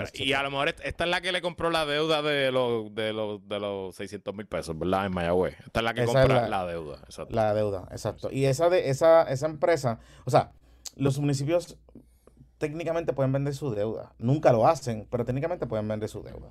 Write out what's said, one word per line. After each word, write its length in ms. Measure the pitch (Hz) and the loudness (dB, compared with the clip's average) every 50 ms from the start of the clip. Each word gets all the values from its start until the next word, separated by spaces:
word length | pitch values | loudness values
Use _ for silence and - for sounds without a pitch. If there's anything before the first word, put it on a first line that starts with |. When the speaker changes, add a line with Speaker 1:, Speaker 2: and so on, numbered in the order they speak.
| 98 - | -4 -4
Speaker 1:
municipios. 200 | - - 139 135 | -6 -4 -2 0
Speaker 2:
Y 40 | 135 | 0
a 100 | 139 139 | 0 0
lo 80 | 139 | -2
mejor 160 | 139 139 143 160 | -2 -2 -2 -2
est-, 180 | 170 - - | -2 -4 -8
esta 200 | 139 - - 170 | -8 -6 -4 -2
es 40 | 170 | -2
la 120 | 175 180 | -2 -2
que 100 | 175 185 | -2 -4
le 100 | 180 180 | -4 -4
compró 300 | 160 175 165 - 160 170 | -4 -6 -4 -2 -2 0
la 160 | 165 165 160 147 | 0 0 0 0
deuda 340 | 143 147 156 160 160 151 | 0 0 0 2 0 0
de 300 | 147 151 147 143 135 131 | 0 0 0 2 2 2
los, 420 | 127 127 127 120 120 113 110 107 104 | 2 2 2 2 0 -2 -2 -4 -6
de 200 | 110 110 110 107 | -4 -2 -2 -2
los, 340 | 110 110 104 104 101 95 101 | -2 -2 -4 -4 -8 -8 -6
de 120 | 104 101 | -6 -4
los 360 | 101 101 101 98 95 95 87 | -4 -4 -4 -4 -6 -8 -10
seiscientos 400 | - 104 95 101 98 - - 98 | -10 -12 -10 -10 -10 -8 -8 -8
mil 100 | 101 107 | -8 -8
pesos, 320 | - - 85 80 - 82 78 | -6 -4 -4 -4 -4 -4 -4
¿verdad? 300 | 80 90 92 95 98 98 | 0 0 2 2 2 0
En 60 | 92 | 0
Mayagüez. 420 | 90 85 85 87 92 92 76 69 - - | 0 0 2 2 2 2 0 -2 -6 -12
Esta 140 | - - 113 | -6 -2 -2
es 40 | 113 | 0
la 100 | 117 117 | 0 0
que 80 | 113 123 | 0 0
Speaker 1:
Esa 80 | 117 | 2
es 160 | 123 135 131 131 | 4 4 6 6
Speaker 2:
compra 140 | 113 - 117 107 | 4 4 2 0
Speaker 1:
la, 0 | |
Speaker 2:
la 160 | 107 98 92 87 | -2 -2 -4 -4
deuda, 300 | 85 85 80 73 69 - - | -6 -6 -8 -10 -12 -14 -16
exacto. 280 | - - - 78 - 104 | -18 -14 -14 -10 -4 0
Speaker 1:
la 180 | 113 110 107 104 | 2 2 2 2
deuda, 320 | 107 107 104 98 92 92 - | 2 0 0 -2 -4 -8 -10
exacto. 400 | - - - 113 95 - - 104 | -10 -8 -6 -6 -6 -6 -8 -6
Speaker 2:
Sí. 60 | - | -2
Speaker 1:
Y 100 | 135 135 | 0 0
esa 240 | 135 131 139 165 175 | 2 2 4 4 4
de, 220 | 180 180 - 135 | 4 4 2 2
esa, 320 | 135 135 170 160 165 165 165 | 0 4 6 8 8 8 6
esa 240 | - 131 127 147 156 | 4 0 -2 -2 -4
empresa, 500 | 160 147 165 175 165 156 131 123 110 - - - - - - | -4 0 2 2 2 4 2 0 -2 -4 -8 -18 -20 -14 -2
o 40 | - | 2
sea, 220 | 127 139 98 - - - _ _ - - - - - | 2 2 2 2 -4 -20 _ _ -20 -20 -20 -16 -6
los 220 | - 139 139 135 143 | -2 0 0 0 0
municipios 640 | 143 143 143 135 143 143 170 175 170 - - - _ - - - - _ _ _ _ _ - - - _ _ - | 0 0 0 0 0 0 0 0 0 -2 -12 -20 _ -20 -20 -20 -20 _ _ _ _ _ -20 -20 -20 _ _ -6
técnicamente 520 | - 151 147 165 170 160 160 170 165 151 143 | -6 -6 -4 -4 -4 -2 -2 -2 -2 -2 0
pueden 180 | 139 135 131 | 0 2 2
vender 240 | 135 139 139 147 143 | 2 0 0 -2 -4
su 160 | 139 156 143 | -4 -4 -4
deuda. 420 | 107 101 104 113 104 - - - - - | -2 0 -2 -2 -2 -6 -10 -12 -10 -2
Nunca 320 | 110 117 139 156 151 165 | 0 2 2 4 6 6
lo 160 | 127 113 113 147 | 6 6 6 4
hacen, 400 | 165 147 - 123 113 110 101 - | 4 2 0 -6 -6 -6 -6 -4
pero 160 | - 117 117 | -4 -4 -2
técnicamente 400 | 123 123 139 143 165 180 165 - | -2 -2 -2 -2 -4 -4 -4 -4
pueden 220 | 117 113 107 107 107 | -4 -4 -2 -2 -2
vender 220 | 107 107 107 107 | -4 -4 -4 -6
su 120 | - 104 | -8 -8
deuda. 280 | - - - - - - | -12 -12 -14 -16 -16 -14